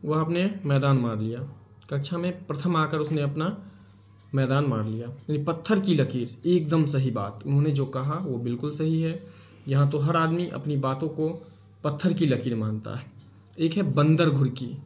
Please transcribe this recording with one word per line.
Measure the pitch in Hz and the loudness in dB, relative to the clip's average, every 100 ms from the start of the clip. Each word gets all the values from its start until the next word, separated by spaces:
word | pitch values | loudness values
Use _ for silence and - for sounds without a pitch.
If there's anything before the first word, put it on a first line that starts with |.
वह | 156 156 | 0 0
अपने | 160 170 190 202 | 0 0 0 -2
मैदान | 147 139 139 135 | 0 2 4 4
मार | 120 110 | 2 0
लिया। | 110 120 139 - - - - | -2 -4 -8 -12 -20 -20 -6
कक्षा | 139 143 175 | -4 -2 -2
में | 175 180 - | -2 -4 -8
प्रथम | 143 180 160 | -4 0 2
आकर | 156 156 | 2 0
उसने | 147 156 | 0 0
अपना | 143 151 165 214 - - - - - - - | 0 0 -4 -4 -12 -20 -20 -20 -20 -20 -6
मैदान | 139 131 135 147 | 0 2 2 2
मार | 110 | 0
लिया, | 107 110 120 | -2 -4 -8
यानी | 139 - 151 | -12 -4 -4
पत्थर | 147 165 - 214 | -2 -4 0 0
की | 196 | 2
लकीर, | 156 139 127 117 - 165 | 2 2 -2 -6 -4 2
एकदम | 180 151 160 147 | 2 4 2 2
सही | 139 131 | 2 0
बात। | 110 101 107 | -2 -4 -8
उन्होंने | 139 139 151 | 0 2 2
जो | 139 131 | 2 -2
कहा | 131 139 156 | -2 -4 -4
वो | 185 123 | -4 -4
बिल्कुल | 120 120 147 | -2 -4 -4
सही | 147 160 160 | -2 0 2
है। | 160 165 - - - - - | 0 -4 -10 -20 -20 -16 0
यहाँ | 135 143 | 2 4
तो | 147 | 2
हर | 143 165 | 2 2
आदमी | 160 165 175 | 2 0 -2
अपनी | 151 143 143 | -4 -2 -2
बातों | 135 135 156 | 0 -2 -4
को | 143 156 - - - - - | -2 -4 -4 -12 -20 -20 -6
पत्थर | 147 143 180 | -6 -2 0
की | - 160 | 2 2
लकीर | 120 123 113 | 2 0 -2
मानता | 110 107 107 107 | -2 -4 -6 -10
है। | - - - - - - | -12 -20 -20 -20 -20 -2
एक | 165 | 0
है | 202 185 | 0 0
बंदर | 139 147 156 165 | 4 4 6 4
घुड़की। | 135 131 - 120 135 | 4 0 0 -8 -10